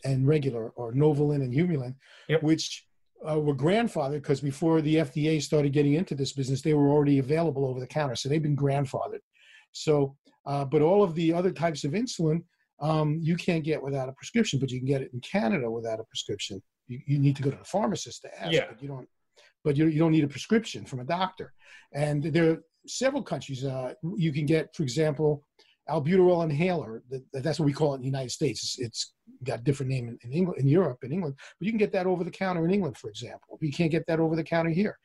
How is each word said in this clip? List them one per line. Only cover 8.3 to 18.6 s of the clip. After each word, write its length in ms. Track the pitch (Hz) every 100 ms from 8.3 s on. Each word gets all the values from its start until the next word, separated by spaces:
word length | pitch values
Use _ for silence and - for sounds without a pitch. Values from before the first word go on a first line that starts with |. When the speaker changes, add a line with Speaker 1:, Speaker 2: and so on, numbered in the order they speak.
| 156
Speaker 1:
been 120 | 151 139
grandfathered. 680 | 139 139 135 - - - - _ _ - _
So, 440 | - - 151 139 - _ _ -
uh, 200 | 143 139
but 180 | 151
all 180 | 151 202
of 140 | 202 160
the 180 | 165
other 180 | 170 185
types 320 | 139 170 147
of 100 | 147
insulin, 500 | 175 247 - 160 165 170 _ _ _
um, 400 | 147 156 151 156
you 120 | 160 170
can't 280 | - 165
get 180 | 151 147
without 260 | 135 139 131
a 60 |
prescription, 460 | - - 233 220 135
but 100 | 127
you 80 | 127
can 100 | 131
get 140 | 139
it 100 | 131
in 80 | 120
Canada 500 | - 196 226 196 120
without 280 | 113 113 110
a 40 |
prescription. 580 | 110 - - 110 - 98 - _ -
You, 160 | 123 -
you 100 | 143
need 180 | 139 139
to 40 |
go 80 | 139
to 80 | -
the 60 |
pharmacist 580 | - 185 226 175 - -
to 180 | - -
ask, 140 | 127
Speaker 2:
Yeah. 140 | 160